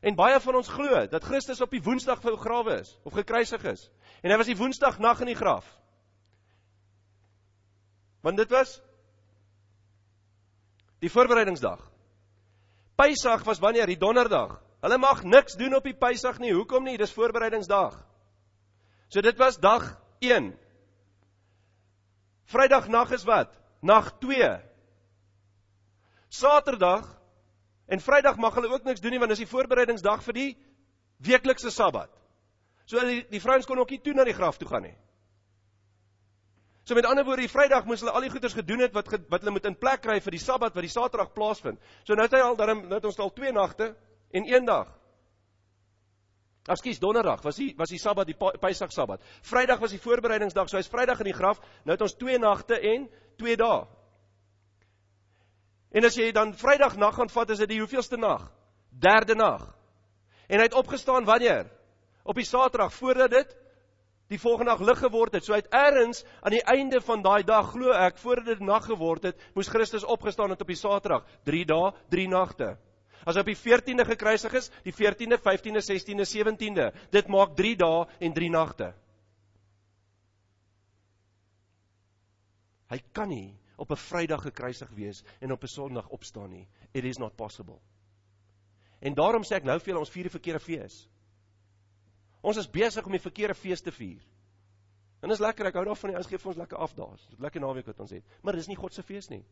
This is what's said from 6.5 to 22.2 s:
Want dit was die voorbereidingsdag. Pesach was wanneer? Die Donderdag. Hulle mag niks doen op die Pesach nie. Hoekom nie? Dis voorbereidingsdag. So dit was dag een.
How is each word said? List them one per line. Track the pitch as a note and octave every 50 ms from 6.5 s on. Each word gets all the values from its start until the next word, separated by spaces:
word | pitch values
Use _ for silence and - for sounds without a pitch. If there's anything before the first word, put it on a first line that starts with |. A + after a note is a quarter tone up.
| _ _ _ _ _ _ _ _ _ _ _ _ _ _ _ _ _ _ _ _ _ _ _ _ _ _ _ _ _ _ _ _ _ _
Want | _ F#3+ G3 G3
dit | A3 A3 A#3+
was | C4 C4 - - - _ _ _ _ _ _ _ _ _ _ _ _ _ _ _ _ _ _ _ _ _ _ _ _ _ _ _ _ _ _ _ _ _ _ _ _ _ _ _ _ _ _ _ _
die | - E3+
voorbereidingsdag. | - A3+ B3+ B3 A#3+ A#3 A3 G3 F3+ D3 B2 G2+ F2 - - - _ _ _ _ _ _ _ _ _ _ _ _ _ _ _ _ _ _ _ _ _ -
Pesach | C#4 D4 D4+ B3 - B3+ A3+ A3 A3
was | G#3+ A3 E3
wanneer? | E3+ G#3 A#3 A#3 A3+ F#3
Die | F3+ E3
Donderdag. | F#3 G3+ A3+ B3 A#3+ A#3 G#3 D3+ A#2 F#2+ - - _ _ _ _
Hulle | - F3+ A#3 C4
mag | B3+ C4+ C4+ - -
niks | F3 G3+ C#4 C4 - - F3+
doen | A#3 C4 C4 C4+
op | C4+
die | C#4 B3+ -
Pesach | - B3 B3 A#3+ - B3+ A3+ G3+
nie. | B3 A#3+ G3
Hoekom | E3+ A3 - B3+ B3+ C4
nie? | C4 B3+ A3
Dis | G#3 G3 -
voorbereidingsdag. | - A3+ A#3 G#3+ A#3+ A#3 A3+ G#3+ A3 G3 E3 G3+ G3+ F#3 B2 - - - _ _ _ _ _ _ _ _ _ _ _ _ _ _ _ _ _ _ _ _ _
So | - F#3+ G3+
dit | A3+ A#3 A3+
was | C4 C4 A#3+ -
dag | D3+ G3 A3 A#3 - - - - _ _ _ _
een. | - B3 B3 G3+ C3 G2 F2+ - _ _ _ _ _ _ _ _ _ _ _ _ _ _ _ _ _ _ _ _ _ _ _ _ _ _ _ _ _ _ _ _